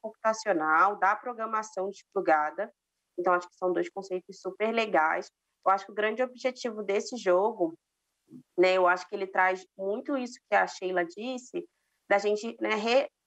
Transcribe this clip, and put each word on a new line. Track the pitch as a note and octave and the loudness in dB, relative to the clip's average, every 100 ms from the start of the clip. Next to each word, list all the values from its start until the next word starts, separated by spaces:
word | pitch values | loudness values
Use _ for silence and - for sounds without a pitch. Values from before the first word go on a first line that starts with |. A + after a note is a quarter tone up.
computacional, | A3 G#3+ A3 G#3+ G#3+ F3 D#3 D#3+ F#3+ G3+ | -14 -4 -2 -2 0 0 4 6 4 4
da | F#3 - | 2 0
programação | B3+ A3+ A3+ A3 A3 - F#3+ | -4 -8 -4 -4 -4 -6 -6
desplugada. | F#3+ _ G3+ F#3 D#3 D3+ E3 A3 _ _ _ _ - | -8 _ -4 2 2 2 -4 -8 _ _ _ _ -4
Então, | F3+ | 2
acho | F3+ F3+ | 2 0
que | _ | _
são | F#3 | -2
dois | E3+ F3 | 0 -2
conceitos | - F#3+ F#3 - F#3+ | -6 -8 -8 -8 -12
super | F#3 F#3 G#3+ | -12 -4 -2
legais. | A3+ A3 F3+ D#3 F3 G3+ _ _ _ | 0 0 2 2 0 -6 _ _ _
Eu | - | 0
acho | G3 | 0
que | - | 0
o | |
grande | G#3 G#3+ A3 | -2 -2 0
objetivo | B3+ B3 C4 B3 A#3+ G#3+ | -4 -4 -6 -4 -8 -8
desse | G3 G3+ A3+ B3 | -2 -2 -2 -4
jogo, | G3 F3+ G#3 G#3+ D#4+ E4 _ _ _ _ _ D#3 - - | 2 4 2 0 -4 -4 _ _ _ _ _ -20 -14 2
né, | F#3 | 4
eu | F#3 F3+ | 6 4
acho | F3 - | 2 -2
que | G3+ | -8
ele | F#3+ | -4
traz | F#3+ F#3 F#3+ F#3 - | 2 2 0 -6 -10
muito | G3 G#3+ - C#4 | -6 -6 -4 -6
isso | B3 - _ | -6 -12 _
que | |
a | G3+ F#3 | 0 2
Sheila | - F#3 F3+ | -2 -4 -2
disse, | F3 G3+ A#3 B3+ - F3 - _ _ _ _ | -2 -6 -8 -8 -8 -10 -12 _ _ _ _
da | G3+ | 0
gente, | G#3 G#3 A3+ A#3 | 2 -2 -4 -6
né, | G#3+ | -2
re-, | G#3+ A3+ B3 C#4+ - | -2 2 2 2 -8